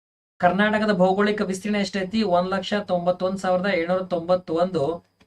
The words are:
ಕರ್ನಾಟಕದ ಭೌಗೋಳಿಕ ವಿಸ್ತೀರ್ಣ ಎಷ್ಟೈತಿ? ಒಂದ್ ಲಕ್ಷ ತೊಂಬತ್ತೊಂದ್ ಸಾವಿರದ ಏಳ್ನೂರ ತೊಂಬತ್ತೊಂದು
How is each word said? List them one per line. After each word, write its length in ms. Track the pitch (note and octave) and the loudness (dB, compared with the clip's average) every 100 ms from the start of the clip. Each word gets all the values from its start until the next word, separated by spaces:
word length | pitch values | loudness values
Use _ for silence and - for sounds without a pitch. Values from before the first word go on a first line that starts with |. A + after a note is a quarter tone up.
| _ _ _ - | _ _ _ 0
ಕರ್ನಾಟಕದ 560 | F3+ F#3 G#3 G#3+ G#3+ F3+ | 2 4 2 2 0 2
ಭೌಗೋಳಿಕ 440 | F#3 F#3+ G#3 G#3 | 4 4 2 0
ವಿಸ್ತೀರ್ಣ 360 | F#3 F#3 G#3 G#3 | -2 -4 -4 -2
ಎಷ್ಟೈತಿ? 460 | G3 G3+ F#3 A3 | -2 -4 -4 -2
ಒಂದ್ 260 | G3+ F3 F3+ | 2 2 2
ಲಕ್ಷ 260 | F#3+ F#3 | -2 -2
ತೊಂಬತ್ತೊಂದ್ 640 | G#3 G3 F3+ F3 F3+ F#3 F#3+ | -4 -2 -2 0 0 -2 -2
ಸಾವಿರದ 280 | F#3 F3+ G3+ | 0 0 0
ಏಳ್ನೂರ 360 | F3 E3+ F#3 | -2 0 -2
ತೊಂಬತ್ತೊಂದು 1000 | F#3 F3 E3+ F3+ - E3 F3+ F3 C#3+ E3+ _ _ | -2 -4 0 -2 0 0 0 0 -2 -4 _ _